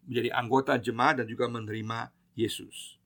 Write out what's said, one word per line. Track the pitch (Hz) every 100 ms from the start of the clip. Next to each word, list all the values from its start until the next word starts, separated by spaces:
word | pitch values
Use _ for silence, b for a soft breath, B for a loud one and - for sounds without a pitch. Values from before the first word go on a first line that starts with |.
| -
menjadi | 120 117
anggota | - 123 131 135 135
jemaat | 113 113 131 147
dan | 110
juga | 120 120
menerima | 117 107 110 107 113 117 _ _
Yesus. | - 135 - - - - -